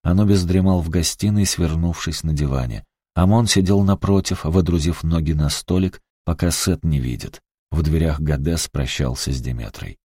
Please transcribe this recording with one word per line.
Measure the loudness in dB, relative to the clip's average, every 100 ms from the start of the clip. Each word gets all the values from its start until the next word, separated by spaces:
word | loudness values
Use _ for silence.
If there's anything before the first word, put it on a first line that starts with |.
Анубис | 2 2 4 2
дремал | 2 2 4 2
в | 0
гостиной, | -2 -2 -2 0 2 0
свернувшись | 0 0 0 -2 -2 -6 -4
на | -2
диване. | 0 0 -2 -4 -8 -14 _ _
Амон | 2 4 4 4
сидел | 2 4 4
напротив, | 4 0 2 2 0 -4
водрузив | 0 2 2 2 0 -2
ноги | 0 0 0
на | 0 0
столик, | -2 -2 0 0 -4 _ _
пока | -6 -2 -2
Сет | 0 -2 0
не | 0 0
видит. | -2 -6 -10 -16 _ _ _
В | -2
дверях | 0 2 0 0
Гадес | -2 -2 -2 -4 -4
прощался | -6 -6 -4 -4 -4 -6
с | -6
Деметрой. | -6 -8 -10 -14 -16 -16